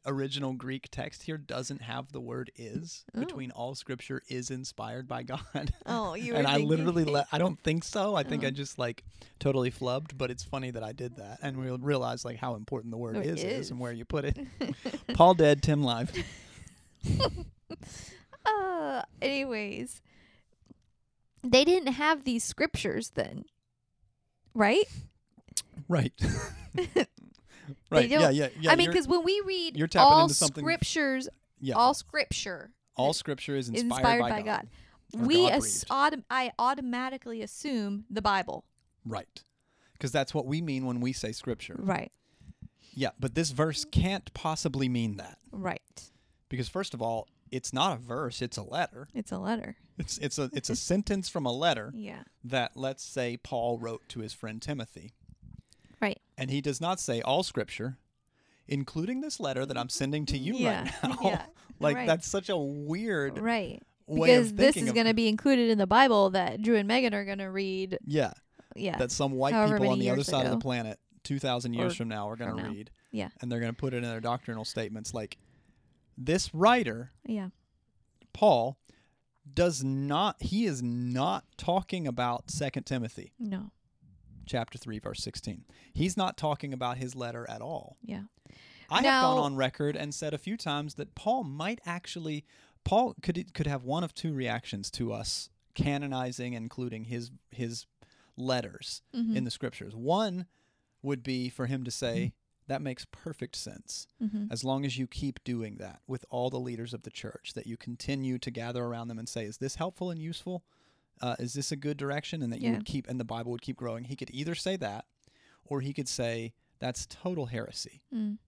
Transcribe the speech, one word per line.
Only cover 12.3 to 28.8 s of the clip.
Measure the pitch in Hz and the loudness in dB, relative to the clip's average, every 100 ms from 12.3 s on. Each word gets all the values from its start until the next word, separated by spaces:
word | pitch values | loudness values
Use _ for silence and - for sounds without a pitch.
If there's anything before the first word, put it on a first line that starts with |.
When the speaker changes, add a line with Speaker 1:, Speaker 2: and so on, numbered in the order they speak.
| 117 | -6
Speaker 1:
how | 127 113 | -6 -6
important | 107 131 117 | -6 -8 -6
the | 113 | -6
word | 120 208 | -4 -2
Speaker 2:
It | 156 | -2
Speaker 1:
"is" | 160 | -2
is | 180 262 - | -4 -4 -6
Speaker 2:
is. | |
Speaker 1:
and | 123 | -6
where | 123 | -6
you | 117 - | -8 -4
put | 151 143 | -4 -2
it. | 147 269 - 240 - | -4 -6 -6 -6 -4
Speaker 2:
<laughs> | 262 285 - | -6 -8 -6
Speaker 1:
Paul | - 175 180 | 8 8 10
dead, | 151 143 | 8 8
Tim | - 147 | 4 2
live. | 135 117 123 - - - - - - - - _ | 2 0 -2 -6 -8 -12 -20 -20 -20 -20 -20 _
Speaker 2:
<laughs> | - - 523 - 339 _ _ - - - - - _ - 427 | 0 2 2 0 -10 _ _ -16 -14 -16 -18 -20 _ -2 0
Uh, | 427 381 349 294 269 - - | 2 0 -2 -2 -4 -6 -4
anyways, | 269 277 269 220 208 - 247 - _ _ _ _ _ _ _ - _ _ _ _ _ _ | -2 0 -2 -4 -4 -6 -10 -12 _ _ _ _ _ _ _ -20 _ _ _ _ _ _
they | 247 254 302 | 6 8 8
didn't | 370 277 | 6 4
have | 254 302 311 269 | 2 2 2 0
these | 233 | -2
scriptures | - - 320 - 202 - 226 - | -2 0 0 0 -2 -2 -2 -4
then, | - - - _ _ _ _ _ _ _ _ _ _ | -4 -6 -12 _ _ _ _ _ _ _ _ _ _
right? | 233 208 302 415 - - _ _ _ - - - - 139 | 2 4 6 2 -2 -14 _ _ _ -6 -6 -6 -16 0
Speaker 1:
Right. | 170 123 - | 2 2 0
<laughs> | - - - - - - | 0 0 -4 -12 -6 -4
Speaker 2:
<laughs> | |
They | 359 - - - - - _ - - 139 _ | 0 2 0 -4 -20 -20 _ -20 -16 -16 _
Speaker 1:
Right. | 156 240 | 4 6
Yeah, | 294 | 8
Speaker 2:
don't, | 147 139 | 6 6
Speaker 1:
yeah, | 135 139 | 0 0
yeah, | 160 | 6
Speaker 2:
I | |
mean, | 320 | 8